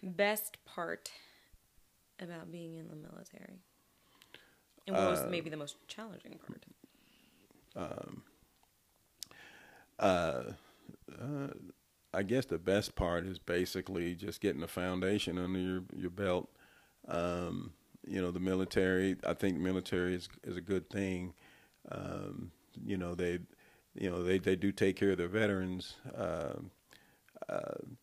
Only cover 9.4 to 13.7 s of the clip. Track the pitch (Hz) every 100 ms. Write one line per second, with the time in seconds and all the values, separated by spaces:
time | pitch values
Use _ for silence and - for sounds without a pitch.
9.4 | - - - - - - 104 90 82 64
10.4 | 60 - - - - - - - 127 147
11.4 | 139 - - - _ _ _ 90 101 123
12.4 | 131 82 90 101 - - 87 87 92 90
13.4 | - 87 90